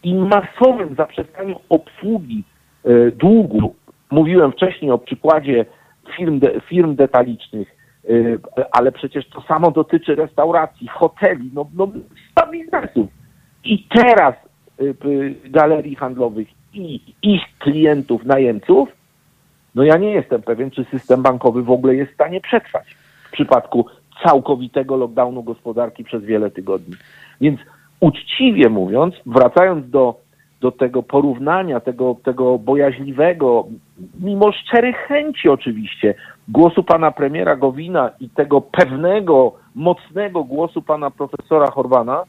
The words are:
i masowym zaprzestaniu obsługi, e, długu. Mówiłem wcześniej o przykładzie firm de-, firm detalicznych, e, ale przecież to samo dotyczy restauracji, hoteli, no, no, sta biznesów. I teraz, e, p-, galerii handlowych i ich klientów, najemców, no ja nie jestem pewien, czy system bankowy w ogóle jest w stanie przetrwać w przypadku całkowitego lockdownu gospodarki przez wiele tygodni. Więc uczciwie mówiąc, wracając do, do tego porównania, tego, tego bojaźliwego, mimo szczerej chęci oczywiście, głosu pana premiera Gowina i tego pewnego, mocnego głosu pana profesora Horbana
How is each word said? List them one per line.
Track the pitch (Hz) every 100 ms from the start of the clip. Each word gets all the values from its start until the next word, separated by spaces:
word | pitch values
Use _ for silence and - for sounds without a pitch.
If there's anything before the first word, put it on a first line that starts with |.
i | 175
masowym | 185 190 202 196 - 262 247 175
zaprzestaniu | 127 123 - - - 196 180 _
obsługi, | 165 - - 190 226 151 113 - _ _ _
e, | 123 120 120
długu. | 113 170 226 185 110 113 - _ _ _
Mówiłem | 143 160 180 147
wcześniej | - 185 - 147
o | 120
przykładzie | - 135 151 156 139 123 110 _ _ _ - -
firm | 175 143
de-, | 131 -
firm | - 175 165
detalicznych, | 143 135 127 123 113 - 110 98 _ _ _ -
e, | 117 117 113 - - 127
ale | 120 127
przecież | - 139 147 -
to | -
samo | - 156 170
dotyczy | 160 151 165 -
restauracji, | 147 156 - 156 170 160 _ 120
hoteli, | - 165 - 196 170 127
no, | 139 147
no, | 160 196 214 - _ _
sta | - 330
biznesów. | 330 330 349 - - 107 _ _ _ _ _
I | - 208 -
teraz, | 233 240 226 147 127 _ _ _ _
e, | 139
p-, | 135 139 143 139 139 131
galerii | 160 151 151 147 139
handlowych | 131 123 120 107 107 _ _
i | 208 175 143 _ _
ich | 202 190 - _
klientów, | 147 151 156 147 135 113
najemców, | 123 139 131 107 - 185 277 _ _ _ _ _ _ _ _
no | -
ja | 147 165
nie | 208
jestem | 202 - 120
pewien, | 107 113 135
czy | 131
system | 123 156 - 127
bankowy | 131 123 127 117
w | 120
ogóle | 127 131
jest | 131 139
w |
stanie | _ 156 180
przetrwać | - 233 - - - _ _ _ _
w |
przypadku | - 143 127 - 120 117 _ _ -
całkowitego | 170 180 - 131 123 143 135 135
lockdownu | 120 113 123 127
gospodarki | 113 113 120 113 120 -
przez | 117 117
wiele | 104 110 104
tygodni. | - 98 95 87 87 _ _ - _
Więc | 147 143 - _ _ _
uczciwie | 175 - - - 262 196 123
mówiąc, | 107 92 110 170 180 -
wracając | 117 123 175 185 170 127
do, | 139 127 117 _ _ _ _
do | 127
tego | - 127 127
porównania, | 120 139 143 123 139 180 185 123
tego, | - 120 127 120
tego | - 127 127 127
bojaźliwego, | 107 143 139 131 139 131 160 175 135 117 98 113 _ _ - -
mimo | 180 196 208
szczerej | 196 - 240 247
chęci | 240 - 285 302 - -
oczywiście, | 135 - 110 107 - 107 101 - - -
głosu | 110 170 165
pana | 180 165 160
premiera | - 139 151 - 131
Gowina | 135 131 170 175 123 -
i | 123
tego | - 143 143
pewnego, | 135 - 160 135 170 208 185 143 127 - _
mocnego | 120 160 175 - 160 208 180
głosu | 131 139 165 170
pana | - 151 143
profesora | - 139 - - 156 139
Horbana | 135 127 127 117 143